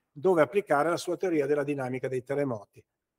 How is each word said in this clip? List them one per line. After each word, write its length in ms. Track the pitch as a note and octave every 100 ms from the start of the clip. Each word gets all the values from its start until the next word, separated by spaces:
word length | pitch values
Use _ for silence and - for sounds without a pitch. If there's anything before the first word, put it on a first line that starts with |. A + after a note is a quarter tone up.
| _
dove 320 | D3 F3+ E3
applicare 480 | C#3+ G3+ - C#3+ D#3+
la 80 | E3+
sua 180 | F3+ E3
teoria 300 | F#3 D#3 C3+
della 180 | D3
dinamica 420 | C#3 C#3 B2+ B2+ C3
dei 160 | B2+
terremoti. 640 | - C#3+ C#3 G#2+ - - - _ _